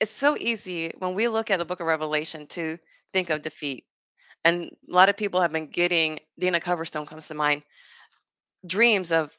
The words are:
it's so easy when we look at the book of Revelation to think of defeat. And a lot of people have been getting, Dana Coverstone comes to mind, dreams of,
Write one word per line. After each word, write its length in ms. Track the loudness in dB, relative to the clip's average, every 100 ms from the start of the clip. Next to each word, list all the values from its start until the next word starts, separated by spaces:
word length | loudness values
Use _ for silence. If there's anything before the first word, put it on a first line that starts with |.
it's 100 | -4
so 260 | 0 2 2
easy 540 | -2 -4 -4 -6 -6 -4
when 160 | -4
we 140 | 0 0
look 220 | 0 0
at 80 | 0
the 60 |
book 160 | -2 -4
of 60 | 0
Revelation 600 | 0 0 -2 -2 -4 -6
to 300 | -6 -4 -6 _ _ _
think 180 | -4 -2
of 120 | -2
defeat. 420 | -6 -6 -6 -8 -12 _ _ _ -20 0
And 200 | 2 2 -4
a 260 | -14 0
lot 160 | 6 6
of 80 | 4
people 240 | 0 2
have 120 | 2
been 160 | 0 -4
getting, 520 | 0 2 2 0 -2 -12 -4
Dana 220 | 0 0
Coverstone 460 | 0 -2 -2 -6 -8
comes 200 | -10 -8
to 60 |
mind, 280 | 0 0 0 -4 _ -20 -20 -20 _ _ _ _ _ -4
dreams 440 | 2 4 2 2
of, 220 | 0 0